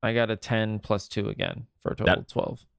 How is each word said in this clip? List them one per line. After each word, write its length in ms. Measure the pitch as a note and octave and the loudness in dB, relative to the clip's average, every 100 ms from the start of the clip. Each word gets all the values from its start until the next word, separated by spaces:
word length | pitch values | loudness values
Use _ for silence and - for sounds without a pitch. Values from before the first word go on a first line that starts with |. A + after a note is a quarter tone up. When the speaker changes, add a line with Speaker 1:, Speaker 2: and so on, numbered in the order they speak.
Speaker 1:
I 120 | A2+ | 2
got 180 | A2+ A2+ | 2 2
a 40 | A2 | 0
ten 420 | - A2+ A2 G#2+ | 0 0 2 -2
plus 280 | - G#2 - | 0 -2 -2
two 180 | - G#2 | -4 -2
again 380 | G2+ G1+ G1+ A#2 _ | -2 -4 -4 -14 _
for 120 | - | -4
a 40 | - | 2
total 100 | G#2+ | 4
Speaker 2:
That 120 | F2+ | 4
Speaker 1:
of 80 | - | 0
twelve. 380 | - - - - | -4 -4 -4 -14